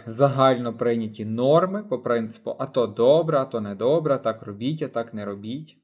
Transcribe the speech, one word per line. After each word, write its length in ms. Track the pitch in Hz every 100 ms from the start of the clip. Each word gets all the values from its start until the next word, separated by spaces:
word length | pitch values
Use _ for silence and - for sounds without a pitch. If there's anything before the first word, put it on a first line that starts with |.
| 113
загально 720 | 113 139 131 135 123 120 113
прийняті 480 | 120 117 110 110 107
норми 580 | 113 131 160 185 208
по 160 | 208 123
принципу 560 | 123 117 110 - 113 -
«а 60 | 135
то 220 | 131 110
добре, 500 | 104 120 156 165 143
а 80 | 135
то 160 | 113
не 140 | 104 98
добре, 440 | 120 165 151 131
так 220 | 117 110
робіть, 400 | 107 101 127 156
а 60 | 135
так 260 | 117 113
не 120 | 107 101
робіть». 520 | 101 104 139 156 _